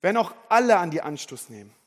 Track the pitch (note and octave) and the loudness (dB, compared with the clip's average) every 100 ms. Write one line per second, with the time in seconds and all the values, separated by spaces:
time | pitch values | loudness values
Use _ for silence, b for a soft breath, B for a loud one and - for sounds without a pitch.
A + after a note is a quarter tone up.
0 | F#3 A3+ A3 - - A3+ B3 G#3 F3 D#3 | 0 0 -2 -6 0 2 6 4 2 -4
1 | - D3 - B2+ - A2 G#2 _ | -6 -10 -12 -16 -16 -18 -20 _